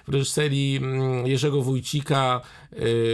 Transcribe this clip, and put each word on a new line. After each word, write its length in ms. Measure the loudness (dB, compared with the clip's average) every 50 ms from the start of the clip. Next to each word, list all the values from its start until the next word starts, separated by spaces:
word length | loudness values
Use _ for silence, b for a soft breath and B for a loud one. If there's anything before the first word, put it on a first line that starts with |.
| B -2
w 40 | -2
reżyserii, 640 | 0 0 0 0 0 0 0 0 0 0 0 0
mm, 500 | -2 -2 -2 -2 0 0 0 0 0 0
Jerzego 360 | 0 0 2 2 2 2 0 0
Wójcika, 760 | 0 0 -2 -2 -2 -4 -4 -2 0 0 2 2 2 0 0 B B B B B B -8
e, 40 | -4 0 0 2 2 2 2